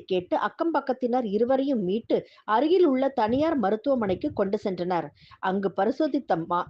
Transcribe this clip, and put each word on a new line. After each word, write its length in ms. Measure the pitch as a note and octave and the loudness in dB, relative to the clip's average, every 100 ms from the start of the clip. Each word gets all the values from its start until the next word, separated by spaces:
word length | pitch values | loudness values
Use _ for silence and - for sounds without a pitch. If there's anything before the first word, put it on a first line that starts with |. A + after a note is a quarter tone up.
கேட்டு 300 | - F#3 F3+ G#3 | 0 -2 0 -2
அக்கம் 360 | G#3 - E4+ | -2 -2 -2
பக்கத்தினர் 520 | D4+ C#4+ B3+ B3 B3 A#3 | 0 -2 -2 0 0 0
இருவரையும் 560 | G3+ A#3+ C4+ C#4 B3+ | 0 2 0 0 0
மீட்டு 320 | F3+ G#3+ - A#3 - - | 0 -2 -2 -2 -2 -12
அருகில் 420 | - G#3+ D4+ F#4 F4 | -2 0 4 4 4
உள்ள 180 | C4 C4+ | 4 0
தனியார் 480 | C4+ G#3+ B3+ D#4 D#4 | 0 0 2 0 0
மருத்துவமனைக்கு 720 | G3 G#3+ C#4+ C4 G3+ F3+ G3 | 0 0 0 0 0 -2 -2
கொண்டு 260 | - G3 G#3 | -2 -2 -2
சென்றனர். 440 | G#3+ F3 F3 F3 D3+ - - - | -4 -4 -2 -2 -4 -12 -20 -8
அங்கு 300 | F#3+ F#3+ G3 | -4 -2 -2
பரிசோதித்த 640 | F3+ G3 - D#4 C#4+ - F3+ | 0 0 0 0 -2 -2 -2
ம-, 280 | E3 F3 | 0 -2